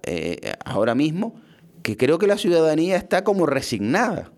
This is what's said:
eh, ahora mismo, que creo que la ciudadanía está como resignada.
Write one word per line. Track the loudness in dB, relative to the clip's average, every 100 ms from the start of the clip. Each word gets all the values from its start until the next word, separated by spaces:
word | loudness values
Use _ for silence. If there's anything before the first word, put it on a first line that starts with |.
eh, | -8 -6 -4 -6 -8 -10
ahora | -6 -2 0
mismo, | 0 0 -2 -6 -8 -20 _ -20 -10
que | -8 0
creo | 2 4
que | 2
la | 2
ciudadanía | 2 4 4 2 2 0
está | 0 0
como | 2 2 2
resignada. | 0 -2 -2 0 0 0 -2 -8